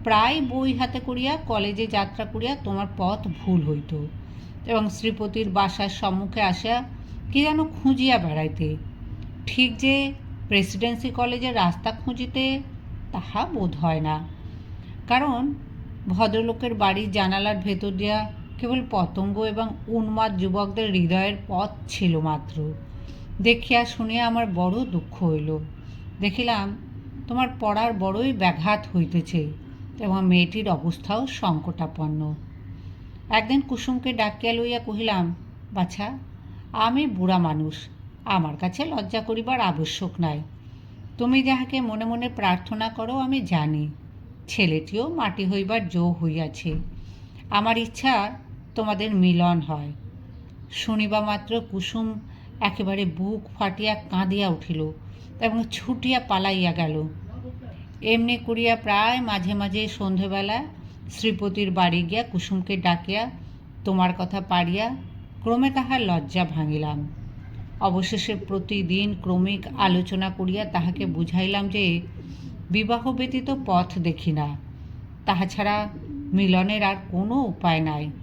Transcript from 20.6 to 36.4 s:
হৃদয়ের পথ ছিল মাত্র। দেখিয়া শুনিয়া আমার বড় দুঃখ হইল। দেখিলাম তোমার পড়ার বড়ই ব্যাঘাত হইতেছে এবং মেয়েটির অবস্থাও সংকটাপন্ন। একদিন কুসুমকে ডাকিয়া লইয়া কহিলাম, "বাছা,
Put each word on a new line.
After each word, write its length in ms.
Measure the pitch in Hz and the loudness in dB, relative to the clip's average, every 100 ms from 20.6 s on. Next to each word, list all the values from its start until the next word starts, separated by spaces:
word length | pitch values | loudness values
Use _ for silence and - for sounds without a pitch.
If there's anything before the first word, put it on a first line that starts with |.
| 202 196 220 | 0 0 2
হৃদয়ের 440 | 185 170 185 196 202 - | 4 6 4 2 -2 -2
পথ 220 | 185 208 - - | -2 -2 -4 -8
ছিল 320 | - 185 160 | 0 2 4
মাত্র। 540 | 156 151 151 160 151 156 - - - - - - | 2 0 -4 -6 -4 -6 -10 -12 -12 -12 -10 2
দেখিয়া 440 | 202 233 - 240 240 | 4 4 6 4 4
শুনিয়া 420 | - 220 226 233 | -2 0 2 2
আমার 200 | 233 226 | 2 2
বড় 380 | 175 180 208 262 | 2 2 2 0
দুঃখ 380 | 175 - - | -2 -2 0
হইল। 360 | 180 156 151 156 156 - - - - - | 2 2 0 -2 -4 -10 -14 -12 -12 -2
দেখিলাম 580 | 202 214 240 226 196 202 - - - - - | -2 2 2 2 0 -6 -10 -12 -12 -12 -4
তোমার 200 | 247 254 - | 0 0 2
পড়ার 340 | 214 208 233 | 2 4 2
বড়ই 400 | 214 190 196 254 | 2 0 2 2
ব্যাঘাত 540 | 233 180 170 170 214 208 180 | 4 2 4 2 2 2 0
হইতেছে 520 | 156 170 165 175 151 151 - - - - | 2 2 0 0 -2 -4 -12 -14 -14 -6
এবং 260 | 214 185 185 | 0 2 6
মেয়েটির 440 | 180 175 202 214 | 8 6 2 2
অবস্থাও 580 | 160 160 165 - 208 262 | 2 2 -2 -2 0 0
সংকটাপন্ন। 1080 | - 202 156 151 165 175 180 156 151 151 151 - - - - - - - - - | 0 0 0 0 -4 -4 -2 -2 -2 -2 -4 -8 -14 -12 -12 -12 -14 -14 -14 0
একদিন 320 | 220 220 269 | 2 4 2
কুসুমকে 520 | 277 247 - 254 262 | 2 -4 -2 -2 -2
ডাকিয়া 400 | 233 214 208 233 | 0 0 2 0
লইয়া 260 | 233 240 240 | 0 0 -2
কহিলাম, 560 | 233 208 226 196 170 170 - - - | -2 -2 0 2 2 -2 -10 -16 -8
"বাছা, 440 | 196 180 - 208 262 - - | -2 -2 -2 -6 -6 -12 -16